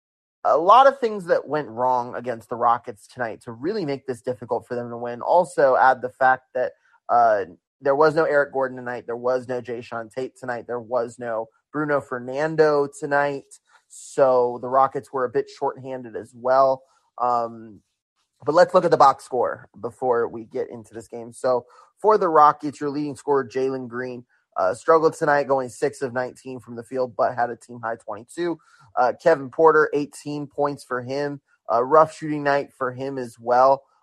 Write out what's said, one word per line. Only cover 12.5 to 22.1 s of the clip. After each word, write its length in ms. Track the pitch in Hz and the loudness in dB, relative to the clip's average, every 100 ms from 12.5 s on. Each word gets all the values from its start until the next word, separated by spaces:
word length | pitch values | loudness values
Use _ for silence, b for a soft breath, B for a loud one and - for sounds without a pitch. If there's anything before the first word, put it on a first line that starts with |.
| 156 156 147 143 - | 2 2 2 -2 -6
tonight. 460 | 147 143 143 139 - - b b _ | -2 0 0 -4 -12 -20 b b _
So 680 | - - - 113 127 123 120 | -20 -8 2 4 4 2 -2
the 40 | 123 | -2
Rockets 460 | 131 135 139 110 | 0 0 -2 -8
were 120 | 135 123 | -6 -4
a 40 | |
bit 180 | 139 135 | -4 -6
shorthanded 680 | - 139 - 131 131 120 101 | -6 -6 -6 -10 -12 -12 -14
as 160 | 117 | -14
well. 480 | 120 123 131 135 135 _ _ _ - | -8 0 4 4 2 _ _ _ -6
Um, 640 | 123 120 117 113 113 98 _ _ _ _ _ _ | -2 -2 -4 -10 -20 -20 _ _ _ _ _ _
but 120 | - 160 | 0 4
let's 180 | 175 | 4
look 100 | 185 | 4
at 60 | 170 | 4
the 80 | 156 | 6
box 280 | 139 131 - | 6 4 -2
score 440 | 127 92 67 - 101 | -4 -2 -4 -14 -14
before 480 | 117 - 127 117 107 | -14 -6 -2 0 -2
we 180 | 113 110 | -8 -12
get 260 | 131 - | -10 -10
into 240 | 120 107 107 | -12 -18 -18
this 120 | - | -16
game. 240 | 117 117 | -16 -16
So 340 | 120 127 127 - b b _ | -6 -2 -2 -4 b b _
for 160 | 208 | 2